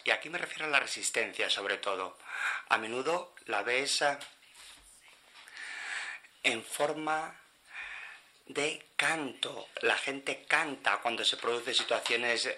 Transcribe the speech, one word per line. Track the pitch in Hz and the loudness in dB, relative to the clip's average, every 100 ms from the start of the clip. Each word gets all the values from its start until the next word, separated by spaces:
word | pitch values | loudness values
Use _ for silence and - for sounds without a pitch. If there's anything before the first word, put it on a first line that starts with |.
Y | 120 | 2
aquí | 110 151 | 2 0
me | 175 | -6
refiero | 165 160 | -6 -4
a | 156 | 2
la | 139 | 2
resistencia, | 117 110 - 120 104 101 95 | 2 -2 0 0 0 0 0
sobre | 107 98 98 | 2 0 0
todo. | 101 92 90 - - - - - - | 0 -2 -4 -8 -10 -4 -2 -4 0
A | 110 | 0
menudo | 110 123 139 175 - - | 2 -2 0 0 -4 -16
la | - 104 | -4 -2
ves, | 110 127 139 - | 2 0 2 2
eh, | 147 143 - - - - - - - - - - - - - - - - - - - - - - | 2 2 -8 -16 -20 -20 -20 -20 -20 -20 -20 -20 -20 -20 -18 -14 -10 -10 -6 -6 -6 -10 -16 -2
en | 131 113 | 0 0
forma | - - 147 151 156 156 165 - - _ - - - - - - - - | -4 0 0 0 0 -2 -2 -12 -20 _ -16 -12 -10 -12 -14 -18 -20 -20
de | - 143 151 - - | -8 -2 -2 -2 -4
canto. | - 143 160 131 - - 123 - - | 0 2 2 -2 -4 -6 -6 -10 0
La | 113 104 | 2 2
gente | 143 139 143 131 | 0 -4 -4 -6
canta | - 147 156 135 104 101 | 2 2 2 0 2 2
cuando | 117 110 | 2 2
se | 107 | 2
producen | - 117 120 127 | 2 0 0 2
situaciones | 113 - 110 - 117 120 113 123 | 0 4 2 4 2 4 2 0